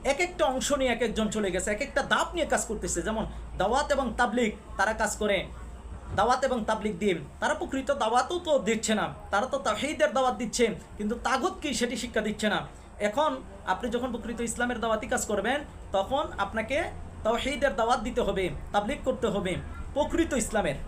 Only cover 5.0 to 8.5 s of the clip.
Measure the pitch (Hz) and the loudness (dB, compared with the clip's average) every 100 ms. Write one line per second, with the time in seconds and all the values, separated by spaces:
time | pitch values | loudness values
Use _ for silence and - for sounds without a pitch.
5 | 214 - 214 196 - - - - - - | 0 0 2 2 0 -10 -12 -12 -12 -12
6 | - - 214 262 277 240 214 220 208 175 | -4 2 4 4 4 0 0 0 0 0
7 | 202 170 143 - 233 302 311 269 262 277 | 2 2 -2 -4 -2 0 -2 -4 0 2
8 | 220 240 254 349 330 | 4 4 2 -2 2